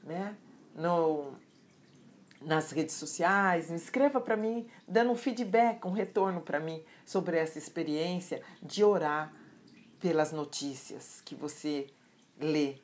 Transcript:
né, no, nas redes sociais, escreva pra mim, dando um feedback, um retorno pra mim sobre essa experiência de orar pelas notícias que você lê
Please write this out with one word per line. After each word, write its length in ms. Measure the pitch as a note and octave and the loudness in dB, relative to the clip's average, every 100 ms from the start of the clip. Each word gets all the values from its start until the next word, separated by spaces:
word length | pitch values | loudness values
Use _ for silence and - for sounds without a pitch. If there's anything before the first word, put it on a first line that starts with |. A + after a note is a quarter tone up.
né, 340 | C#3+ E3+ G3+ G#3+ - - - | -8 -6 -6 -10 -20 -20 -20
no, 600 | - E3+ E3+ D#3+ D#3 C#3 - - _ _ - - - - - - - | -4 0 4 4 0 -4 -14 -20 _ _ -20 -20 -20 -20 -20 -20 -16
nas 300 | D#3 D#3 D#3 | 0 0 2
redes 240 | D#3+ D#3+ - | -2 -2 -4
sociais, 720 | D3+ - E3+ G3 F#3+ F3 D#3+ | -8 0 4 4 4 2 0
escreva 520 | E3+ - B3+ C#4+ C4+ | -8 -4 2 4 2
pra 160 | B3 A3 | 0 0
mim, 300 | A3 A#3 A3+ - - | 0 -2 -6 -18 0
dando 240 | F#3+ A#3+ | 2 4
um 40 | A#3+ | 2
feedback, 720 | C#4 A#3 G#3+ A3+ A#3 A3+ F#3 | -2 -2 2 4 4 2 -4
um 60 | |
retorno 500 | G3 F#3+ G#3+ F#3+ F3+ | -2 0 2 2 0
pra 180 | - D3 | -4 -4
mim 240 | D#3+ D#3+ - - - | -4 -8 -12 -20 -2
sobre 320 | F#3+ F3 E3 | -2 2 0
essa 200 | D#3+ D#3 | 0 -4
experiência 800 | - E3+ D#3+ D3+ E3+ F3+ F3+ - - - | -8 -4 -2 0 0 -2 -4 -8 -10 -16
de 180 | D3+ - | -8 4
orar 480 | G#3 F#3+ D3+ D3+ D#3 - - - - - - - | 6 6 2 -2 -4 -12 -20 -20 -20 -20 -20 -4
pelas 320 | F#3 E3 D#3 | 2 4 2
notícias 920 | D#3 D3 - C#3+ C3 - - - - | 0 -6 -6 -6 -8 -12 -12 -12 -12
que 140 | - C#3+ | -14 -10
você 580 | D3 - D3+ C#3+ C#3 _ _ _ _ - | -8 -6 -4 -4 -6 _ _ _ _ -6
lê 400 | D3+ D3+ C#3+ C3+ | 0 2 2 -2